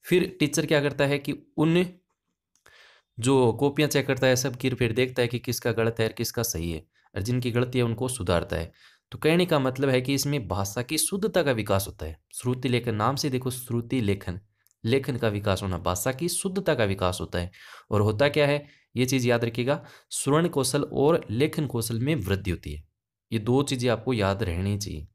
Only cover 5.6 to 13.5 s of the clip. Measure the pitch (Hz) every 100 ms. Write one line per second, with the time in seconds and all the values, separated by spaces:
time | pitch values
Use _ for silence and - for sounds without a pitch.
5.6 | 123 113 113 113 113 - 113 - 117 82
6.6 | 85 80 _ _ _ 101 104 127 123 117
7.6 | 127 127 117 110 127 123 90 85 82 82
8.6 | 82 _ - _ _ - 151 170 175 151
9.6 | 131 127 139 127 131 139 143 143 98 90
10.6 | 98 - 123 156 - 196 202 175 143 113
11.6 | 101 98 101 - 78 80 _ - 123 127
12.6 | 131 120 120 107 113 143 151 127 127